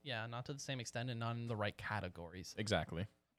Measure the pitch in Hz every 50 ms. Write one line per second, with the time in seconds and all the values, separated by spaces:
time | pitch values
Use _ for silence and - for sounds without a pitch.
0 | - 143 123 110 110 120 117 120 123 - 143 139 - - 135 127 117 - - 120
1 | 120 127 123 113 117 117 117 117 117 117 117 104 104 104 - - - - 107 104
2 | 92 90 - - 85 82 85 92 92 - - - 107 98 101 82 76 - 82 82
3 | 98 - - _ _ _ _